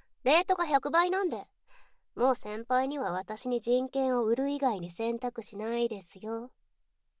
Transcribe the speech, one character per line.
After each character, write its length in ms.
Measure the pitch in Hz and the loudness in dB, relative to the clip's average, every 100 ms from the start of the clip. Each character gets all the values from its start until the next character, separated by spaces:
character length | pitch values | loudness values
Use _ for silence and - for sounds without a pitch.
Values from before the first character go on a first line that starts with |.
| - _ | -20 _
レ 180 | 254 320 | 2 4
ー 40 | |
ト 120 | 370 359 | 4 0
が 100 | 320 | 2
百 240 | 285 277 | 2 4
倍 200 | 330 359 | 2 4
な 140 | 381 | 2
ん 40 | 370 | 0
で。 180 | 220 - _ - - - - _ | -2 -8 _ -20 -20 -20 -20 _
も 180 | - 254 | 0 2
う 40 | - | 2
先 280 | 208 214 233 | -2 -8 0
輩 200 | 254 262 | 0 2
に 100 | 294 | -2
は 140 | 196 | -2
私 360 | 180 190 214 254 | -2 -4 -6 -2
に 120 | 240 | -2
人 280 | 233 247 262 | 2 2 2
権 300 | 269 262 247 | 0 2 2
を 60 | |
売 120 | 220 240 | 2 2
る 140 | 277 | 0
以 80 | 285 | 0
外 220 | 269 190 | 0 -2
に 100 | 175 | -6
選 280 | - 226 233 | -4 -4 -2
択 240 | 247 - | -4 -6
肢 140 | - 196 | -10 -6
な 200 | 220 233 | -4 -2
い 100 | 233 | -2
で 140 | 202 | -4
す 160 | 180 185 | -12 -12
よ。 320 | 208 226 247 _ _ _ _ _ _ _ | -8 -8 -8 _ _ _ _ _ _ _